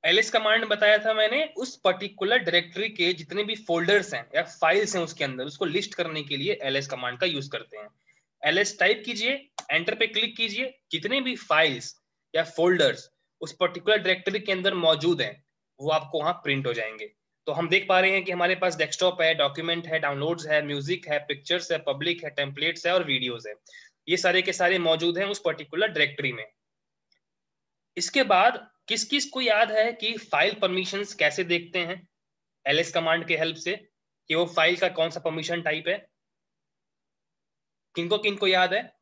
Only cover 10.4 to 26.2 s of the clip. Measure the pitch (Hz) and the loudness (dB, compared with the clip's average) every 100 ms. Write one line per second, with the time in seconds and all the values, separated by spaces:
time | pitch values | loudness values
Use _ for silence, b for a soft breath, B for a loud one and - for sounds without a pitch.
10.4 | 226 208 262 - _ 160 202 269 254 247 | -6 -4 -6 -8 _ -6 -2 -2 -2 -8
11.4 | - 156 160 123 - - _ _ _ 160 | 0 2 2 0 -10 -18 _ _ _ -2
12.4 | 160 - 175 180 139 - - _ _ _ | -2 2 4 6 4 2 -12 _ _ _
13.4 | 160 - 180 175 185 214 180 185 202 202 | -14 -2 -2 0 2 2 2 0 -2 -4
14.4 | 202 190 190 190 165 156 160 156 110 - | -2 0 0 2 2 4 2 0 -2 -8
15.4 | _ _ _ _ 143 127 143 160 151 175 | _ _ _ _ -2 -2 0 -2 -2 -2
16.4 | 147 139 131 117 110 110 107 _ _ _ | -2 -2 -2 -4 -6 -10 -16 _ _ _
17.4 | - 147 165 190 190 185 190 190 185 175 | -6 -4 0 0 4 4 4 2 -2 0
18.4 | 175 180 185 160 151 - 180 175 160 160 | 0 2 0 0 -4 2 0 2 2 4
19.4 | 139 143 165 170 170 160 147 139 151 170 | 2 0 -4 -4 -2 -2 -2 -2 -2 -2
20.4 | 151 151 147 143 139 180 - 147 147 143 | 2 0 2 -6 -4 -6 -2 -4 -2 -8
21.4 | - 175 170 160 - 135 165 170 156 - | -2 -4 0 -4 -2 -2 -4 -4 -6 -6
22.4 | 143 143 160 165 170 180 156 131 123 117 | -6 -4 -4 -2 0 0 0 -2 -2 -6
23.4 | 110 104 _ B B _ - 175 185 180 | -12 -16 _ B B _ -2 0 2 2
24.4 | 185 185 180 185 170 160 170 170 196 202 | 0 0 2 2 2 2 2 0 -2 -2
25.4 | 170 160 151 165 214 156 143 143 | -4 -4 -6 -2 -2 2 0 0